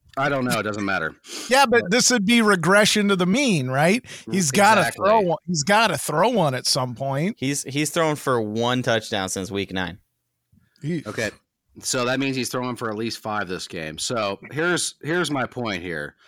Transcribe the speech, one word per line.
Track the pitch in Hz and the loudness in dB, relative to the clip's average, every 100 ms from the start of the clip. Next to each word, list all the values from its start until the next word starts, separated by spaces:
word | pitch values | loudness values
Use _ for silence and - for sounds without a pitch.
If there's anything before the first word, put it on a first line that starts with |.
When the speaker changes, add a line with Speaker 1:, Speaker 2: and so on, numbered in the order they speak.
| _ - | _ -4
Speaker 1:
I | 143 | -2
don't | 139 | 0
know. | 127 113 | 0 0
It | |
doesn't | 104 104 | -2 -4
matter. | 98 92 78 - - - - | -2 -2 -4 -8 -16 -12 0
Speaker 2:
Yeah, | 262 269 | 2 4
but | 233 | 4
Speaker 1:
But | 180 | 4
Speaker 2:
this | 240 - | 2 4
would | 226 190 | 2 4
be | 240 | 4
regression | 208 190 160 202 214 214 202 | 6 4 6 6 6 4 2
to | 190 | 2
the | 180 | 2
mean, | 240 277 165 127 | 2 2 0 0
right? | 131 165 240 - - - | 2 2 2 -4 -16 -4
He's | 185 156 | -2 0
gotta | 165 208 208 | 4 6 6
Speaker 1:
Exactly. | 139 - 190 | 2 0 2
Speaker 2:
throw | 220 | 4
one. | 180 156 170 | 2 -2 -2
He's | 165 | -2
gotta | 139 208 220 143 | 2 4 4 0
throw | - 151 214 | -2 2 2
one | 233 151 | 4 2
at | 127 - | 0 -2
some | 143 127 | -2 -2
point. | 113 135 135 180 - | -4 -4 -2 -2 -2
Speaker 3:
He's, | 131 143 | -4 -4
he's | 139 135 151 | -4 -2 -2
thrown | 170 160 147 | 0 0 0
for | 139 123 | 0 0
one | 107 110 120 127 | 0 0 0 0
touchdown | 123 110 - 107 92 | 0 0 0 -4 -4
since | 98 92 | -4 -4
week | 98 95 | -4 -4
nine. | 92 87 87 _ _ _ _ _ _ _ - | -4 -6 -10 _ _ _ _ _ _ _ -12
Speaker 2:
He | 143 170 107 | -8 -6 -6
Speaker 1:
Okay. | 101 107 - _ _ _ - | -6 -6 -8 _ _ _ -12
So | - 131 | -6 -2
that | 123 131 | -2 -2
means | 139 131 | -2 -4
he's | 117 | -4
throwing | 131 127 117 | -4 -6 -6
for | 113 | -6
at | 107 | -4
least | 117 - | -6 -6
five | 110 107 90 | -6 -6 -6
this | 87 - | -8 -8
game. | 90 78 78 | -10 -10 -8
So | - 120 101 98 - | -6 -4 -4 -6 -10
here's, | 131 175 170 - - | -4 0 0 -2 -6
here's | 143 180 156 | -4 -2 -2
my | 143 117 | -2 -4
point | 127 117 92 | -6 -6 -6
here. | 90 80 73 _ | -6 -8 -8 _